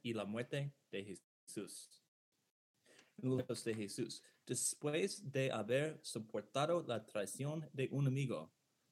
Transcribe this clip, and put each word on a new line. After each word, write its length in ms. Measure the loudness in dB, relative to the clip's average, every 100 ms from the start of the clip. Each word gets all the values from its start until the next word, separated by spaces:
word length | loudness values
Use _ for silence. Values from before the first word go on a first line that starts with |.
y 120 | -2
la 120 | 0 0
muerte 500 | -2 0 0 -2 -6 _
de 120 | -6
Jesús. 1000 | -6 -8 _ _ -10 -6 -6 -8 -16 -20 _ _ _ _ _ _ _ _ -20 -20 -20 -4
Los 460 | 0 2 0 -2
de 100 | -2
Jesús, 500 | -2 -2 -4 -4 -6 -16 _ -4
después 880 | 0 0 0 0 2 0 -2 -4
de 200 | 0 2
haber 480 | 2 2 4 2 -2
soportado 800 | -6 -6 -4 -4 -2 0 4 2
la 220 | 2 -2 -2
traición 640 | -2 -2 -2 -2 -2 -4
de 140 | -2 0
un 160 | 4 4
amigo, 460 | 4 2 -2 -6 _ _ _ _